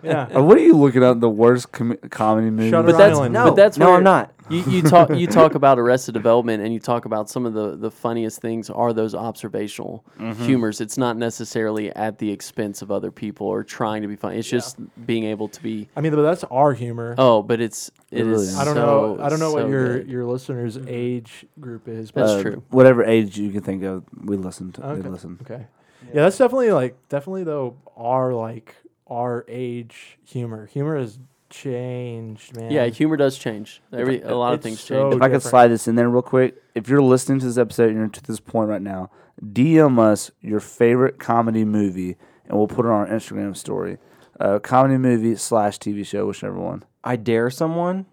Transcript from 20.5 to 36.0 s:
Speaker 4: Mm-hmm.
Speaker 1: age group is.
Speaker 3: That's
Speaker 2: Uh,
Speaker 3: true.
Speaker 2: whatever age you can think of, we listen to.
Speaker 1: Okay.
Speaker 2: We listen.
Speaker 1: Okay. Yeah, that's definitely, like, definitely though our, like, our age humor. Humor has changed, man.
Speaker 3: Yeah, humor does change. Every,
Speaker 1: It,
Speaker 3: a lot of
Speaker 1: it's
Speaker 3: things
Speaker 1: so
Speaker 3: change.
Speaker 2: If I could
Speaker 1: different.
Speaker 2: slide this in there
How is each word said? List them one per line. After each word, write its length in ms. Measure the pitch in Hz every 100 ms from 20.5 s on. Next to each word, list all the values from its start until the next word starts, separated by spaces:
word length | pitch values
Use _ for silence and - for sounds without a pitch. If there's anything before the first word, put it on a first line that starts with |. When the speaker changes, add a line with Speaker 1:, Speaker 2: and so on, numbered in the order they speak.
| 123 120 120
Speaker 4:
Mm-hmm. 100 | 127
Speaker 1:
age 560 | 123 123 123 117 - _ -
group 280 | 131 113 -
is. 240 | 113 110
Speaker 3:
That's 180 | - 107
Speaker 2:
Uh, 100 | 101
Speaker 3:
true. 220 | 104 110 -
Speaker 2:
whatever 340 | 127 131 120
age 340 | 110 113 104 95
you 140 | 104
can 100 | 101
think 220 | 98 95
of, 200 | 95 95 - -
we 120 | 98 101
listen 340 | 92 - 92
to. 120 | -
Speaker 1:
Okay. 160 | 139 95
Speaker 2:
We 80 | 92
listen. 300 | 90 85 87
Speaker 1:
Okay. 240 | 127 117 - _ _ _ 123
Yeah, 100 | 147
that's 140 | 165 190
definitely, 340 | 247 262 240
like, 260 | 165 127 - _
definitely 340 | 143 139 190
though 320 | 170 147 123 123 - -
our, 360 | 117 131 127
like, 420 | 120 113 117 - _ - _ _
our 360 | 120 123 120 120
age 720 | 120 123 120 113 - - _
humor. 440 | _ 127 117 110 107
Humor 300 | 143 147 151
has 180 | 117 127 127 _ _
changed, 1040 | - 143 123 127 123 123 117 113 107 -
man. 160 | 123 113
Speaker 3:
Yeah, 140 | 147
humor 320 | 120 113 156 156
does 200 | 139 135
change. 440 | 127 107 104 - _
Every, 260 | 120 127 127
Speaker 1:
It, 80 | 120
Speaker 3:
a 40 |
lot 180 | 120 120
of 60 | 123
Speaker 1:
it's 40 |
Speaker 3:
things 140 | 113 110
Speaker 1:
so 220 | - 135 139
Speaker 3:
change. 40 |
Speaker 2:
If 60 | 131
I 40 |
could 80 | 131
Speaker 1:
different. 160 | 131 -
Speaker 2:
slide 180 | 127 120
this 180 | 117 -
in 80 |
there 140 | 117